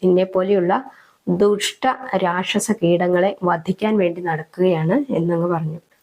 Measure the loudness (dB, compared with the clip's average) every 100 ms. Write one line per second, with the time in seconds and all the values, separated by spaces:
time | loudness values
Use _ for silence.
0 | 2 2 2 0 0 2 2 -2 -4 -20
1 | -20 _ -4 2 2 2 -2 -2 -2 -2
2 | -4 -2 0 -2 -2 -4 -2 0 2 2
3 | 2 2 2 0 -2 -2 -2 -2 0 2
4 | 0 -2 -6 -6 -6 0 2 2 2 0
5 | 0 -2 0 0 0 -2 -4 -8 _ _